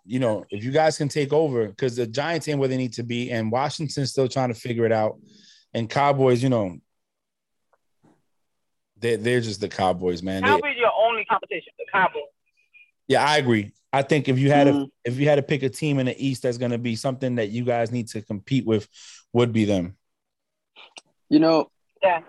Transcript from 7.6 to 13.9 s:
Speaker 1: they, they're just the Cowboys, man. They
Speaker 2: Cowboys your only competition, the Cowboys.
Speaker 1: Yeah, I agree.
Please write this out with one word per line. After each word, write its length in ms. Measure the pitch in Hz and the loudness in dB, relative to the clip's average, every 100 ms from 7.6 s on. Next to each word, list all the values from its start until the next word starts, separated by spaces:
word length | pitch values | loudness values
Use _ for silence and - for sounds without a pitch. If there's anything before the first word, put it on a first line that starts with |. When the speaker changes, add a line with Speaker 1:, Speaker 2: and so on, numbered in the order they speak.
| _ _ _ _ _ _ _ _ _ _ _ _ _ _ | _ _ _ _ _ _ _ _ _ _ _ _ _ _
Speaker 1:
they, 180 | 117 113 | -2 -2
they're 260 | 113 123 | 0 0
just 180 | 113 101 | -2 -6
the 80 | 104 | -8
Cowboys, 540 | - 92 90 90 87 | -2 -2 0 -2 -4
man. 220 | 95 95 | -4 -2
They 60 | - | 2
Speaker 2:
Cowboys 280 | 466 - 240 | 2 0 0
your 140 | 226 - | 0 2
only 280 | 226 226 202 | 0 0 -2
competition, 480 | 202 - 180 - - | -4 -4 -12 -12 -16
the 60 | 165 | -4
Cowboys. 300 | 202 175 151 147 _ _ _ _ _ _ _ - | 0 0 -2 -12 _ _ _ _ _ _ _ 0
Speaker 1:
Yeah, 180 | 113 139 | 2 4
I 120 | 151 | 4
agree. 360 | 127 113 104 - _ | 2 0 0 -10 _